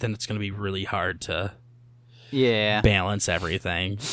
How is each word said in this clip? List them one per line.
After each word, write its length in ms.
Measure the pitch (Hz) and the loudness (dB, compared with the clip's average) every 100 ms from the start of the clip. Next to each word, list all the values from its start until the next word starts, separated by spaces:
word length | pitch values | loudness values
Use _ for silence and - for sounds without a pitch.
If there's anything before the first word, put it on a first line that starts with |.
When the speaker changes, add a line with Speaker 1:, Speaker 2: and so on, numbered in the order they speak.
Speaker 1:
then 120 | 113 | -6
it's 140 | 107 - | -4 -6
gonna 140 | 107 | -4
be 100 | 101 | -6
really 320 | 101 101 95 | -6 -6 -4
hard 360 | 92 98 92 90 | -4 -2 -2 -4
to 300 | - 85 92 - - - - - - - - | -4 -4 -4 -8 -20 -20 -20 -20 -20 -20 -6
Speaker 2:
Yeah. 520 | 139 127 110 107 107 | 2 4 6 4 4
Speaker 1:
balance 440 | 107 98 92 101 - | 4 4 2 0 0
everything. 680 | 85 85 92 92 85 92 104 123 | 0 0 -4 -2 -2 -2 -4 -6